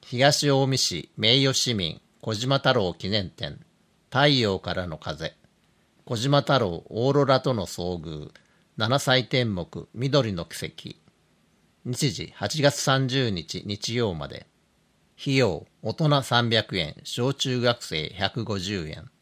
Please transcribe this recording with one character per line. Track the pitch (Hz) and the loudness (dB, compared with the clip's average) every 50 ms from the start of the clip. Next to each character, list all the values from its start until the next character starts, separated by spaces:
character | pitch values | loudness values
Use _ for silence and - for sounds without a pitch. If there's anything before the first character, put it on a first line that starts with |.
東 | _ - - 120 127 143 147 - - 147 | _ -8 0 4 4 4 4 4 2 4
近 | 139 135 139 131 | 4 4 4 2
江 | 135 131 | 2 0
市 | - - 92 82 - - _ | 0 -2 -2 -6 -8 -10 _
名 | - 104 110 123 135 | 0 4 4 6 6
誉 | 135 135 131 | 4 4 2
市 | - - - 120 | 0 0 0 0
民 | 104 92 80 73 - _ _ _ _ | -2 -2 -4 -4 -8 _ _ _ _
小 | - - 110 | -8 -6 -6
島 | 104 117 127 139 139 | -4 -2 0 0 2
太 | - 139 131 | 2 2 2
郎 | 127 101 90 82 | 2 2 0 -2
記 | - - 92 | -4 -6 -2
念 | 101 107 95 85 | -2 -2 -2 -4
展。 | - - - 73 69 - - _ _ _ _ _ _ _ _ _ | -8 -10 -10 -10 -10 -12 -18 _ _ _ _ _ _ _ _ _
太 | - 127 143 151 | 2 4 4 6
陽 | 147 131 117 104 95 92 | 6 4 4 2 2 0
か | - - 90 | -2 -4 -4
ら | 90 90 90 | -4 -4 -6
の | 78 78 | -8 -10
風。 | - - 80 71 80 - - _ _ _ _ _ _ _ _ _ _ _ _ _ _ | -8 -10 -8 -6 -8 -10 -10 _ _ _ _ _ _ _ _ _ _ _ _ _ _
小 | - 127 110 | -6 -4 -2
島 | 110 139 143 143 | 0 4 4 2
太 | 139 - 147 131 | 4 4 4 4
郎 | 120 95 85 80 - - | 4 2 -2 -4 -10 -8
オ | - 104 120 135 | -4 0 0 2
ー | 139 | 4
ロ | 147 143 | 4 4
ラ | 127 139 127 | 6 4 4
と | - 151 127 | 4 0 -2
の | 113 90 - | -2 -2 -6
遭 | - - 87 90 90 87 | -6 -6 -4 -4 -4 -4
遇。 | 76 82 78 76 76 - _ - _ _ _ _ _ _ _ | -6 -8 -10 -10 -12 -14 _ -20 _ _ _ _ _ _ _
七 | - 110 107 127 139 | -4 0 2 2 0
歳 | - - 131 131 123 - | 2 2 2 2 2 0
天 | - 131 123 113 101 | 0 0 0 0 -2
目 | 90 85 - - 104 104 _ _ | -4 -6 -8 -10 -14 -14 _ _
緑 | - 120 135 127 147 127 113 98 | -6 -4 2 2 2 2 2 -2
の | 85 82 | -4 -6
奇 | - - - - | -8 -10 -10 -10
跡。 | - - - - - - _ _ _ _ _ _ _ _ _ _ _ _ _ _ _ _ _ _ | -10 -12 -12 -18 -18 -18 _ _ _ _ _ _ _ _ _ _ _ _ _ _ _ _ _ _
日 | 120 127 - - - | -8 -4 -2 -2 -2
時、 | 92 - 82 - - | -2 -4 -10 -12 -12
八 | - - 104 - 156 | -8 -6 -6 -4 2
月 | 135 143 139 - | 2 2 2 2
三 | - - 135 135 135 131 | 0 0 2 2 2 0
十 | 120 139 131 117 | 0 0 0 0
日 | 98 87 78 - - 92 - | -2 -4 -6 -8 -10 -10 -8
日 | 101 104 104 - - 113 | -8 -8 -6 -6 -4 -2
曜 | 120 120 107 87 | 0 0 -2 -2
ま | 78 71 67 | -4 -8 -10
で。 | 64 64 - _ _ _ _ _ _ _ _ _ _ _ _ _ _ _ | -12 -14 -16 _ _ _ _ _ _ _ _ _ _ _ _ _ _ _
費 | - 143 135 135 | -6 -2 2 2
用、 | 127 107 85 73 - _ _ _ | 2 2 0 -4 -8 _ _ _
大 | - 107 110 | -8 -8 -4
人 | - 165 151 147 143 127 | 0 2 2 2 2 2
三 | - 127 120 120 117 | 2 2 2 2 4
百 | 113 113 104 - - 95 | 2 2 0 0 -2 -4
円、 | 82 71 - - - | -4 -4 -6 -14 -14
小 | - - - 120 131 139 | -12 -6 -2 -2 -2 -2
中 | - - 139 127 123 | -2 -2 -2 -2 0
学 | 117 123 120 - - | 2 0 0 0 -4
生 | - - 80 76 - - 87 | -6 -6 -4 -6 -6 -6 -4
百 | 92 98 - - 110 | -4 -2 -2 -4 -6
五 | 101 107 98 | -4 -4 -6
十 | 87 92 107 98 82 76 | -4 -4 -6 -6 -6 -8
円。 | 78 - 80 120 _ _ | -10 -14 -16 -20 _ _